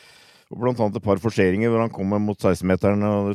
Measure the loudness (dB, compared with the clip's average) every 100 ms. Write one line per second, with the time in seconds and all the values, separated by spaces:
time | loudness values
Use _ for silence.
0 | -20 -20 -20 _ _ -6 -4 0 -2 0
1 | 0 0 0 2 2 2 0 0 -2 -4
2 | -2 -2 -2 0 0 0 0 0 2 0
3 | 0 0 -2